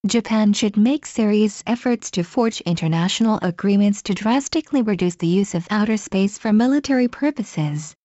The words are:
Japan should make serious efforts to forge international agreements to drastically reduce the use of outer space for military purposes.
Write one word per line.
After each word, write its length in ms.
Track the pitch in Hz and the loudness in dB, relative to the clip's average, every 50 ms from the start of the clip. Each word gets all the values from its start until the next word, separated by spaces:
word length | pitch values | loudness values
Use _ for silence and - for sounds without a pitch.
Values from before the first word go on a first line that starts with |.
| - | -2
Japan 480 | 196 - 233 214 - 220 220 214 208 208 | 0 0 0 0 0 0 2 4 2 2
should 240 | - - 208 202 208 | 2 0 0 2 4
make 260 | 208 240 285 302 - | 4 4 2 0 -4
serious 580 | - - - 220 208 208 208 214 208 202 - - | -6 -4 0 0 2 4 2 2 0 0 -6 -4
efforts 440 | - 240 240 - 254 240 233 - - | -4 -4 -2 0 -2 -2 -2 -4 -6
to 120 | - 190 170 | -4 -4 -6
forge 380 | - - 254 233 226 220 - | -2 -2 0 0 0 -2 -4
international 760 | - 170 170 165 165 156 160 165 170 190 - - 226 226 214 - | -4 -4 -2 0 0 0 0 0 0 0 0 0 2 2 2 0
agreements 580 | - 185 175 - - 202 202 202 202 208 202 - | -2 -4 -4 -2 0 2 4 4 4 2 2 -2
to 140 | - - 196 | -2 -4 -4
drastically 680 | - 202 220 240 277 277 - - 320 302 - - 269 | -2 0 0 0 0 -2 -2 -4 -4 -4 -2 -2 0
reduce 360 | 233 214 208 175 185 180 170 | 0 0 0 0 0 -2 -2
the 100 | _ - | _ 0
use 280 | 165 175 196 196 - - | 2 2 2 0 0 -4
of 140 | 170 170 - | -6 -4 -2
outer 280 | 208 208 208 220 220 208 | 0 0 0 0 0 -2
space 400 | - - - 190 190 202 - - | -4 -4 0 0 0 0 -2 -4
for 160 | - 226 214 | -2 2 2
military 540 | 214 240 254 277 294 277 - 269 254 247 240 | 4 4 4 2 0 0 0 0 2 2 0
purposes. 840 | - - 190 196 196 - 202 - - - 151 147 147 151 156 - - _ | -2 -2 -2 -2 -2 -4 -10 -6 -4 -4 -2 -2 -4 -6 -8 -10 -18 _